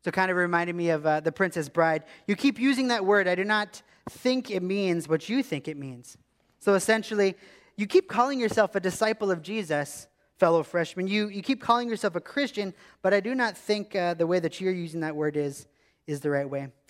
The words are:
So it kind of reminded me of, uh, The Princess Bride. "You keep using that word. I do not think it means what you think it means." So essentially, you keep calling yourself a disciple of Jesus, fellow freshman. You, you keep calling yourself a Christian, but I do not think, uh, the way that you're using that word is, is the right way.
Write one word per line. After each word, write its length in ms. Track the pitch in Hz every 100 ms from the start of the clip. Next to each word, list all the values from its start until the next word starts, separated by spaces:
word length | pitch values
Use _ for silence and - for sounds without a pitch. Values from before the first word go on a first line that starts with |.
So 60 | -
it 60 |
kind 160 | 165 190
of 60 | 180
reminded 400 | 175 170 175 175
me 140 | 170
of, 160 | 160 156
uh, 140 | 151
The 120 | 156
Princess 380 | 156 190 170 143
Bride. 340 | - 160 160 - - -
"You 100 | 202
keep 220 | 277 220
using 300 | 262 262 262
that 180 | 233 190
word. 200 | 208 185
I 80 |
do 100 | 180
not 360 | 196 214 208 - _ _ -
think 400 | - 254 254 254
it 120 | 196
means 460 | 180 196 190 170 151
what 220 | 160 -
you 120 | 247
think 240 | - 143 139
it 120 | 147
means." 400 | 135 123 - - _ _ _ _
So 140 | -
essentially, 640 | 196 185 220 214 214 196 185 - - _ -
you 100 | 208
keep 200 | 370 -
calling 320 | 208 254 269
yourself 360 | 226 - 202
a 60 | 196
disciple 500 | 185 175 220 220 202
of 100 | 175
Jesus, 680 | 156 220 175 147 143 - - _ _ _
fellow 260 | 180 165
freshman. 440 | 156 175 165 - 185
You, 220 | 208 208
you 120 | 202
keep 220 | 190 269
calling 260 | - 240 240
yourself 280 | 220 208 170
a 40 |
Christian, 540 | - - 285 - 196 - - _
but 140 | 190
I 60 | 202
do 140 | 196
not 220 | 262 233 180
think, 400 | - 208 202 196
uh, 160 | 175
the 140 | 170 165
way 140 | 180
that 200 | 165 160
you're 120 | 185
using 280 | 185 170 160
that 160 | 156 151
word 220 | 151 147
is, 280 | 143 139 - _ _ _ -
is 140 | 143
the 80 | 147
right 220 | 143 139
way. 180 | 139 139 _ _